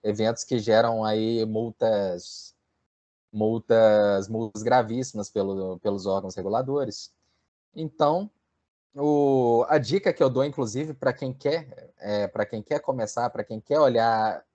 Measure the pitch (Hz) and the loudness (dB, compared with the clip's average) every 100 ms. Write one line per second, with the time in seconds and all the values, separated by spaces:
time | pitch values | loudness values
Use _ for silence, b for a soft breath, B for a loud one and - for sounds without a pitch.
0 | 107 104 110 117 - 123 107 110 117 113 | -4 0 -2 -2 -4 -4 2 4 4 0
1 | 110 110 110 117 110 110 117 - 117 104 | -2 0 0 -2 -2 -4 -6 -2 0 0
2 | 95 87 - - - _ _ _ _ _ | -2 -6 -10 -18 -20 _ _ _ _ _
3 | _ _ _ 104 107 117 - 113 110 107 | _ _ _ -2 0 0 2 6 6 6
4 | 104 98 101 110 113 104 110 127 110 117 | 4 2 -2 -6 -6 -6 2 2 2 -4
5 | 127 107 101 104 98 98 95 90 107 101 | -6 -8 -6 -4 -4 -4 -6 -4 -4 -4
6 | 95 98 95 95 95 113 131 143 135 - | -2 -4 -4 -8 -4 -4 -2 -4 -4 -8
7 | - _ _ _ _ _ _ - 160 _ | -18 _ _ _ _ _ _ -10 -10 _
8 | 147 165 208 _ _ _ _ _ _ 139 | 2 2 -4 _ _ _ _ _ _ -4
9 | 147 147 143 135 123 117 127 151 113 185 | 0 2 4 4 4 2 4 2 2 0
10 | 196 - 135 123 143 139 117 113 156 139 | 0 2 2 2 -2 -2 -6 -4 -8 -2
11 | 135 123 135 131 147 160 147 - - _ | -4 -2 -8 -4 -4 -4 -6 -20 -20 _
12 | 104 104 101 - 104 110 104 151 - 131 | -6 -4 -4 -4 -6 -6 -4 -4 -2 -4
13 | 107 - 120 - 104 110 - 147 143 113 | -4 -4 -4 -4 -10 -10 -2 4 4 4
14 | 117 110 110 87 _ | 2 2 0 -4 _